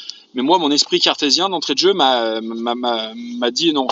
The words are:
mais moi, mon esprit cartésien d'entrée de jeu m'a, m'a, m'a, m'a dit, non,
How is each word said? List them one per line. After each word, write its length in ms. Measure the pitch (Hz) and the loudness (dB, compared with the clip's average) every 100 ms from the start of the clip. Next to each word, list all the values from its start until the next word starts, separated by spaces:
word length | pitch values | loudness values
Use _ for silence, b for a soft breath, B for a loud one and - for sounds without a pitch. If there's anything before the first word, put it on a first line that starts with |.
| B B B | B B B
mais 80 | 127 | -2
moi, 160 | 131 180 | 2 4
mon 120 | 151 | 4
esprit 300 | 143 - 175 | 2 2 2
cartésien 480 | - 143 147 139 190 | 2 2 0 0 -2
d'entrée 260 | 175 - | -2 -2
de 40 | 139 | 0
jeu 160 | 170 | 2
m'a, 460 | 196 131 123 113 110 | 4 4 2 0 -2
m'a, 340 | 113 113 117 | -4 -6 -4
m'a, 380 | 120 123 117 110 | -2 -2 -2 -4
m'a 360 | 113 120 120 120 | -10 -10 -4 -2
dit, 220 | 127 165 | 0 0
non, 160 | 147 127 | 0 0